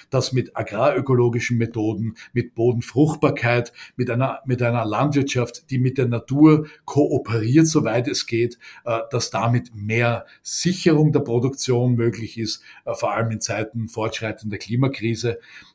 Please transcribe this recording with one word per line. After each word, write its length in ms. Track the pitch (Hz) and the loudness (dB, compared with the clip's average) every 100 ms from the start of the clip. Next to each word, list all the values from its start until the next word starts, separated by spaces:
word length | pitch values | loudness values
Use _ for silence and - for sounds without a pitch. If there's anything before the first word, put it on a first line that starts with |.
| - | -4
dass 220 | 135 - | -2 0
mit 240 | 127 - 117 | -2 -2 -4
agrarökologischen 1000 | - 104 139 131 120 123 120 120 - 117 | -6 0 2 2 2 4 4 2 0 0
Methoden, 600 | 117 120 107 98 113 - - | 0 -2 -2 -2 -4 -6 -6
mit 240 | 123 120 - | -4 -4 0
Bodenfruchtbarkeit, 1160 | 120 117 - 131 151 - 143 - 123 120 120 - - | 2 2 0 2 2 4 0 2 2 2 0 -8 -12
mit 160 | - 120 | -4 -2
einer, 300 | 120 131 117 | 0 0 -2
mit 160 | 131 120 | -4 0
einer 240 | 120 117 | 0 0
Landwirtschaft, 840 | 110 104 147 147 135 123 120 - - | 0 0 2 2 0 0 -2 -6 -6
die 80 | 131 | 0
mit 180 | 127 131 | 0 2
der 120 | 123 | 0
Natur 580 | 120 - 139 156 151 151 - | -2 -2 0 4 2 0 -12
kooperiert, 840 | - 143 147 139 - 113 110 147 160 | -4 0 2 0 -2 -2 2 4 4
soweit 400 | 151 110 117 143 | 2 2 0 0
es 180 | 123 - | -4 -2
geht, 320 | 117 120 - - - | -2 -2 -4 -18 -12
äh, 140 | 120 113 113 | -4 -4 -2
dass 180 | 120 - | -4 -2
damit 420 | 104 117 120 - | -2 2 2 0
mehr 540 | 110 104 113 120 113 - - | -6 -2 0 2 0 -6 -16
Sicherung 680 | - - 170 185 180 151 151 | -8 -4 -2 2 4 6 6
der 80 | 147 | 4
Produktion 760 | - 117 131 - - 123 123 | 2 0 0 -2 0 2 2
möglich 440 | 120 117 110 110 113 | 2 2 0 -6 -6
ist, 220 | 107 - - - - | -6 -6 -12 -14 -10
äh, 60 | |
vor 220 | 117 113 | -4 -2
allem 160 | 104 113 | 0 -2
in 100 | 107 | -2
Zeiten 460 | - 104 113 117 110 | -4 -4 -6 -6 -6
fortschreitender 720 | - 110 - 110 107 107 101 | -4 -4 -4 -6 -6 -8 -8
Klimakrise. 800 | - 117 135 139 113 113 120 117 - - - | -4 0 0 0 -4 -2 -2 -6 -10 -20 -20